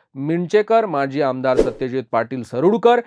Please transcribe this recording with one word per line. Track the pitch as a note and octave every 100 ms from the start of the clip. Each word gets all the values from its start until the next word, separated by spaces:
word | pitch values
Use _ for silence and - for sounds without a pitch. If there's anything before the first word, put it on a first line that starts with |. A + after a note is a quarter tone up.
| _ C3+
मिंचेकर, | C#3+ E3+ F3 G#3 G#3+ A3+ A3+
माजी | D3 C#3 C3+
आमदार | C#3 B2+ B2+ B2+
सत्यजित | - A2+ C3 B2+ B2
पाटील | A#2 A#2 C3
सरुडकर | A2+ A#2+ D#3+ A3 A#3 A#3+